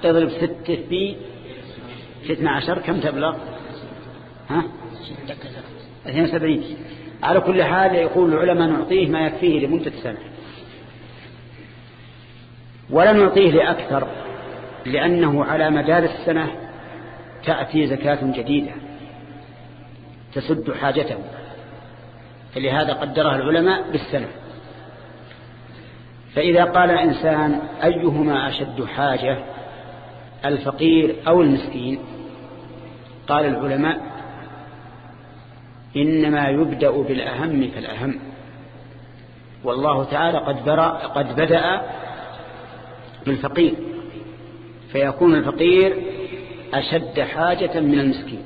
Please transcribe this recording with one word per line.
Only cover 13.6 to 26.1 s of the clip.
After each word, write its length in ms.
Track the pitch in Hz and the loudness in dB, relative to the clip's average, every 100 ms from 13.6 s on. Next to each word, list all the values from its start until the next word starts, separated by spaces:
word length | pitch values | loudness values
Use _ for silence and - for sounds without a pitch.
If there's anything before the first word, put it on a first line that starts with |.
| 160 170 - 139 127 - - - - - - - 127 | 4 0 0 -2 -2 -8 -12 -12 -12 -14 -16 -12 -4
لأنه 580 | 135 165 175 160 143 | 0 2 4 4 4
على 260 | 139 156 156 | 2 2 2
مدار 320 | 156 143 170 | 2 4 4
السنة 480 | 165 - - 160 156 - - - - - - - - - | 4 0 -2 0 -2 -6 -14 -16 -16 -16 -16 -18 -18 -10
تأتي 420 | - 139 135 156 147 | -2 -2 0 0 0
زكاة 320 | 135 143 143 | 0 0 0
جديدة 500 | 135 127 117 143 - - - - - - - - - - - - - - - - - | 0 -2 0 0 0 -8 -14 -16 -18 -18 -18 -18 -20 -20 -20 -20 -20 -20 -20 -20 -10
تسد 380 | 139 131 160 - | -8 -2 -2 -2
حاجته، 460 | 127 139 135 143 104 - - - - - - - - - - - - - | -2 0 0 -2 -6 -10 -14 -16 -18 -18 -20 -20 -20 -20 -20 -20 -20 -12
فلهذا 380 | - 135 135 151 | -4 0 0 0
قدرها 440 | 139 143 135 151 135 | -2 -2 2 2 2
العلماء 540 | 131 160 175 190 - | 2 4 4 2 0
بالسنة. 380 | 156 - 143 110 - - - - - - - - - - - - - - - - - - | -4 -2 -4 -4 -12 -16 -18 -18 -20 -20 -20 -20 -20 -20 -20 -20 -20 -20 -20 -20 -20 -20